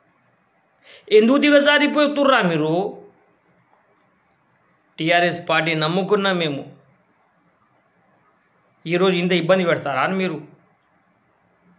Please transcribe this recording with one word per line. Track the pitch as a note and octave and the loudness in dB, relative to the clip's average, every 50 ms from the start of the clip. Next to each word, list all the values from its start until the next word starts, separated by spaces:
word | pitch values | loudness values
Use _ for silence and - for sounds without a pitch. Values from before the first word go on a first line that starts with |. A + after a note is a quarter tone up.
| _ _ _ _ _ _ _ _ _ _ _ _ _ _ _ _ _ - - - _ - | _ _ _ _ _ _ _ _ _ _ _ _ _ _ _ _ _ -20 -20 -20 _ 2
ఎందుకు | G3+ G#3+ G#3+ A#3 C4+ C#4+ | 4 4 6 4 4 4
దిగజారిపోతుర్రా | D4 D4 D4 C#4+ C#4+ D4 D4 C#4+ D4 C#4+ D4 D4+ D4 C#4 D4 C#4+ C#4+ C#4 C4+ A#3 | 4 4 4 4 4 4 2 2 2 0 0 0 0 0 0 0 2 2 2 2
మీరు? | G3 F3 E3 D3+ D3+ D#3 D#3+ F3+ - - - - - - _ _ _ _ _ _ _ _ _ _ _ _ _ _ _ _ _ _ _ _ _ _ _ _ _ _ _ _ _ _ _ _ _ _ _ _ _ - | 2 0 0 -2 -2 -2 -2 -2 -4 -6 -8 -14 -20 -20 _ _ _ _ _ _ _ _ _ _ _ _ _ _ _ _ _ _ _ _ _ _ _ _ _ _ _ _ _ _ _ _ _ _ _ _ _ -6
టీఆర్ఎస్ | D#3+ D#3+ E3+ F3 F3 F3 - - - | -2 0 0 2 0 0 -2 -4 -4
పార్టీ | - D#3+ D#3+ D#3+ E3 D#3+ | -2 -2 -2 0 -2 -2
నమ్ముకున్నాం | D#3 D#3 D#3 E3+ F#3+ F#3+ F3 G#3 G3 G3 G3 F#3 F3 | -2 -2 -2 -2 -2 -2 0 0 0 0 0 -2 -2
మేము, | E3 D3+ C#3 C#3 - - - - _ _ _ _ _ _ _ _ _ _ _ _ _ _ _ _ _ _ _ _ _ _ _ _ _ _ _ _ _ _ _ _ _ _ _ _ _ _ _ _ - | -2 -4 -6 -8 -12 -14 -20 -20 _ _ _ _ _ _ _ _ _ _ _ _ _ _ _ _ _ _ _ _ _ _ _ _ _ _ _ _ _ _ _ _ _ _ _ _ _ _ _ _ -10
ఈరోజు | D#3+ E3+ F3 F#3 F#3+ F3+ | -6 -4 -2 0 0 0
ఇంత | F3 F3 F3+ F#3 | 0 -2 0 -2
ఇబ్బంది | F3 E3 D#3+ F#3+ F#3+ F3+ | 0 0 0 0 0 0
పెడతారా | E3+ D#3+ D#3 - C#3+ C3+ C3 C#3+ | 0 -2 -2 -4 -4 -4 -2 -2
అని | F3 F#3+ | -2 -4
మీరు? | F#3+ F#3 F3 D#3 C#3+ - - - _ _ _ _ _ _ _ _ _ _ _ _ _ _ _ _ _ _ _ _ _ _ _ _ | -4 -6 -6 -8 -10 -14 -18 -20 _ _ _ _ _ _ _ _ _ _ _ _ _ _ _ _ _ _ _ _ _ _ _ _